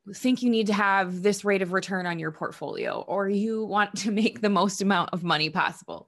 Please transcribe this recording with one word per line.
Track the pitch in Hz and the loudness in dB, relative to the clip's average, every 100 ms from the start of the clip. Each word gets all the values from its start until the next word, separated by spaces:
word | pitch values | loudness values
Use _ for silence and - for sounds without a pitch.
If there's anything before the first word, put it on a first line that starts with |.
| 202 | -20
think | 196 254 247 | -4 0 2
you | 247 | 2
need | 226 214 | 2 2
to | |
have | 202 202 196 185 180 | 2 4 4 2 0
this | 202 202 | 0 0
rate | 202 196 | 2 0
of | 180 | 2
return | 185 185 190 180 | -2 -2 -4 -4
on | 170 | -4
your | 160 | -6
portfolio, | 160 170 - 143 - - - | -6 -10 -8 -10 -6 -4 -4
or | - 185 196 | -4 -2 0
you | 202 220 220 214 | 0 0 -2 -2
want | 202 208 185 | 0 0 -2
to | 202 | -2
make | 208 226 - | 2 0 2
the | 208 | 2
most | 190 196 - | 4 2 2
amount | 196 185 165 | 2 2 2
of | 180 | -2
money | 170 151 156 | 0 0 0
possible." | 180 156 170 - 165 | 0 -2 -4 -12 -14